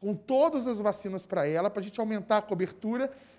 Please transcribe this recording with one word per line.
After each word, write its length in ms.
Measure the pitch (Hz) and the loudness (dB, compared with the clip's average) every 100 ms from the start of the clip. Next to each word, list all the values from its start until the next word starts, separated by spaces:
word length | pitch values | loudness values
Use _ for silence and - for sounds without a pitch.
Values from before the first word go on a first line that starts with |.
com 140 | 196 | -4
todas 520 | 208 - 262 320 302 247 | -4 0 4 4 4 -2
as 140 | 214 | 0
vacinas 460 | 208 202 196 185 - | 0 0 -6 -8 -4
pra 200 | 180 147 | 0 2
ela, 240 | 160 202 | 2 0
pra 120 | 208 | -2
gente 180 | 196 - | -6 -4
aumentar 380 | 220 214 202 214 | -4 -4 2 2
a 40 | |
cobertura. 720 | 208 185 185 - 220 240 262 - - | 2 -2 -2 -4 -4 -2 -4 -6 -20